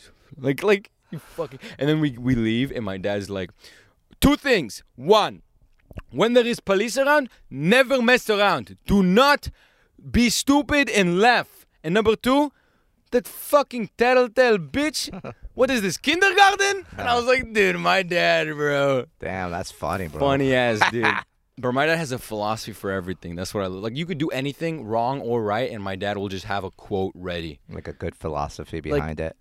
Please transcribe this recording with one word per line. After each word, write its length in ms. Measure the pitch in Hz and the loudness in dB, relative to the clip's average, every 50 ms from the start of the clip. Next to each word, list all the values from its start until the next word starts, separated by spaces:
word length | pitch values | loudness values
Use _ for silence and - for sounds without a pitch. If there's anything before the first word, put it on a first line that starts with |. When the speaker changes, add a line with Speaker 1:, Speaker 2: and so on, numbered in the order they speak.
| - - _ _ _ _ - - | -20 -20 _ _ _ _ -18 -6
Speaker 1:
"Like, 240 | 131 135 143 123 175 | -2 -2 -2 0 2
like, 280 | 208 208 202 202 - _ _ _ - | 2 2 2 0 -8 _ _ _ -14
you 80 | - 151 | -14 -14
fucking," 400 | - - - - 160 135 135 131 - 233 - - | -14 -14 -10 -10 -10 -10 -10 -16 -18 -16 -8 -4
and 100 | 139 147 | 0 2
then 120 | 156 156 | 2 2
we, 100 | 156 147 123 113 | 2 0 -2 -2
we 160 | 123 127 131 | -2 0 0
leave, 380 | 120 113 110 113 117 131 139 - | 2 2 0 0 0 -2 -2 -4
and 120 | 120 110 | -6 -6
my 120 | 98 95 95 | -6 -8 -4
dad's 320 | 90 101 101 104 98 87 | -4 -2 -2 -2 -4 -6
like, 200 | 98 95 92 85 - _ _ - - - _ _ _ _ _ _ _ - | -6 -8 -8 -8 -12 _ _ -20 -20 -20 _ _ _ _ _ _ _ 0
"Two 160 | - 277 294 | 2 2 2
things. 460 | - - 285 254 196 139 101 - - - _ _ | 2 0 0 0 0 0 -4 -10 -16 -20 _ _
One, 460 | - 127 160 214 214 190 151 104 82 - _ _ _ _ _ _ _ _ _ - - - _ | -10 2 4 4 4 4 0 -4 -10 -20 _ _ _ _ _ _ _ _ _ -18 -18 -18 _
when 220 | 117 127 196 233 240 | -2 0 0 4 4
there 120 | 254 233 | 4 4
is 140 | 240 226 - | 4 0 -4
police 380 | - - 196 190 220 240 190 262 | -2 0 0 0 0 0 0 0
around, 300 | 269 277 294 302 269 - _ _ _ - | 2 4 4 2 2 -2 _ _ _ -14
never 520 | 131 135 147 170 226 262 269 226 277 262 233 | -8 -4 0 4 4 4 4 4 2 2 4
mess 260 | 226 254 233 - - | 4 4 4 2 0
around. 480 | 214 196 208 196 170 139 107 - 95 - _ | 2 2 4 2 2 0 -2 -8 -16 -16 _
Do 160 | - 202 202 190 | 2 2 4 4
not 480 | 180 185 220 269 285 285 - - - - _ _ _ _ _ _ _ _ _ - 139 | 6 6 6 6 6 4 2 0 -8 -14 _ _ _ _ _ _ _ _ _ -14 -2
be 180 | 113 220 240 233 | 2 4 4 4
stupid 580 | - - - - 277 294 285 - 294 285 277 226 | 2 0 2 4 4 4 4 2 2 2 2 2
and 300 | - 208 190 175 170 185 | 2 2 2 2 2 4
laugh. 460 | 214 247 240 196 151 - _ - - _ _ _ - | 4 4 4 4 0 -4 _ -20 -20 _ _ _ -6
And 120 | 156 175 | 0 0
number 220 | 214 220 220 220 | 2 2 2 0
two, 360 | - - 247 262 285 294 285 _ _ _ _ _ _ _ _ _ _ _ - | 2 2 2 4 4 2 0 _ _ _ _ _ _ _ _ _ _ _ -2
that 180 | - 247 - - | -2 -2 -2 -2
fucking 640 | - - - - - 294 269 - - 247 214 - _ | -14 -16 -8 2 2 2 2 2 -4 -6 -6 -6 _
tattletale 600 | - 226 247 254 254 247 247 - - 254 240 220 196 | 0 2 4 4 4 2 2 2 2 4 4 4 2
bitch, 520 | 160 135 143 269 294 311 - - - - - 190 - 131 117 _ - | 0 -4 -2 -2 -2 -2 -2 -4 -8 -8 -10 -12 -14 -14 -16 _ -18
Speaker 2:
<laughs> 100 | - - | -14 -2
Speaker 1:
what 160 | - 247 262 | 0 0 2
is 120 | 269 240 196 | 2 0 0
this, 140 | 190 147 | -2 -4
kindergarten?" 880 | - - 269 311 349 392 392 359 392 403 392 403 392 392 392 392 392 330 - - - | -4 -2 -2 0 2 2 2 4 6 6 6 6 2 0 -2 -2 -4 -6 -12 -10 -8
And 100 | - 247 | -4 -2
I 60 | 240 | 0
was 100 | 240 240 | 0 2
like, 260 | 247 254 262 247 226 220 | 2 0 0 0 -2 0
"Dude, 240 | 214 196 185 175 | 2 2 2 2
my 260 | 175 170 175 180 190 185 | 0 2 2 2 2 0
dad, 460 | 170 175 170 170 170 170 165 160 156 151 | 0 0 2 2 4 2 2 0 -2 -4
bro." 520 | 147 147 147 143 139 139 139 135 127 117 - _ - | -2 -2 0 0 2 2 2 2 0 -2 -6 _ -12
Speaker 2:
Damn, 300 | - 82 92 95 92 90 | -10 -8 -6 -6 -6 -6
that's 200 | 85 87 92 - - | -6 -6 -8 -10 -12
funny, 360 | - - 78 87 98 92 80 | -8 -6 -4 -4 -4 -6 -8
bro. 120 | 73 78 | -4 -2
Speaker 1:
Funny 340 | 139 139 139 139 139 135 131 | 0 2 2 2 2 2 2
as, 260 | 127 123 120 113 104 98 | 2 2 0 2 0 0
Speaker 2:
<laughs> 40 | - | 0
Speaker 1:
dude. 160 | 110 120 113 147 127 110 - _ _ _ _ _ _ | 0 0 0 0 0 -2 -6 _ _ _ _ _ _
Bro, 140 | - 117 123 | -6 -4 -4
my 160 | 123 135 147 | 0 0 0
dad 120 | 156 165 165 | 0 0 0
has 120 | 165 120 | -2 -4
a 80 | 127 113 | -6 -8
philosophy 540 | - - 110 104 104 107 110 113 - - 101 | -8 -8 -6 -4 -2 -2 -4 -4 -6 -12 -14
for 180 | - - 101 | -8 -6 -4
everything. 460 | 95 95 87 92 92 - - 87 85 | -4 -4 -4 -6 -10 -10 -10 -12 -10
That's 180 | 85 95 - - | -8 -8 -6 -4
what 80 | 104 98 | -4 -4
I 60 | 92 | -4
lo-, 100 | 92 95 | -6 -8
like, 180 | 101 117 117 | -8 -8 -8
you 100 | 143 170 | -8 -8
could 120 | 165 190 135 | -8 -6 -6
do 80 | 151 170 | -4 -4
anything 540 | - 131 131 143 143 - 165 165 160 156 117 | -4 -4 -6 -6 -6 -6 -8 -8 -6 -8 -8
wrong 340 | 104 113 113 117 123 139 143 | -4 -4 -2 -2 -2 -4 -4
or 200 | - 120 120 117 | -4 -2 -2 -2
right, 300 | 110 104 104 113 131 - | 0 0 -2 -2 -2 -4
and 140 | 113 107 98 | -6 -8 -8
my 100 | 98 95 | -8 -6
dad 240 | 92 101 101 104 101 | -4 -4 -4 -4 -4
will 100 | 98 101 | -4 -6
just 180 | 95 95 - | -6 -8 -6
have 180 | - 101 101 92 | -6 -6 -6 -6
a 60 | 92 - | -8 -12
quote 400 | _ - - 107 95 95 95 - | _ -12 -6 -4 -2 -2 -4 -6
ready. 460 | 90 90 90 87 87 82 80 76 - _ - | -8 -10 -8 -8 -6 -8 -10 -12 -16 _ -16
Speaker 2:
Like 160 | 87 82 - | -16 -14 -12
a 60 | 82 80 | -14 -14
good 240 | - - 85 - | -10 -10 -10 -10
philosophy 600 | - - 92 76 73 73 73 - - 78 - - 82 | -8 -10 -8 -6 -6 -6 -6 -8 -12 -16 -12 -10 -10
Speaker 1:
Like, 40 | 73 76 73 | -8 -4 -4
Speaker 2:
behind 260 | 73 76 80 78 76 | -4 -4 -4 -6 -6
it. 160 | 80 80 - _ | -8 -8 -8 _